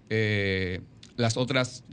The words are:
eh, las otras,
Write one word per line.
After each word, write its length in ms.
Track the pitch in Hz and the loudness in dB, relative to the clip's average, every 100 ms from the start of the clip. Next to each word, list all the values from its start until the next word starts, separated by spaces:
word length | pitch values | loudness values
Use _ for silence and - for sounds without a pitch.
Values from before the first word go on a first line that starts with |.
| - | -2
eh, 680 | 110 107 104 98 95 92 90 92 - - - | 0 2 2 2 0 -2 -4 -10 -20 -10 0
las 200 | 113 127 | 0 2
otras, 480 | 127 131 127 - - | 0 0 -2 -6 -12